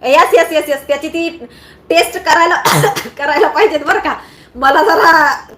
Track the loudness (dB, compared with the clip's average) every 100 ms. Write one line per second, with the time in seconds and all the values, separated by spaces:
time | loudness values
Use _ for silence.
0 | 0 2 4 2 2 -2 -2 -4 -4 -6
1 | -6 -6 -6 -8 -18 -20 -20 -12 -2 0
2 | 0 -2 0 2 2 0 0 0 0 -2
3 | -10 -8 -4 0 0 2 0 0 -2 -4
4 | -4 -8 -12 -20 -20 -2 0 2 2 2
5 | 2 4 2 -2 -10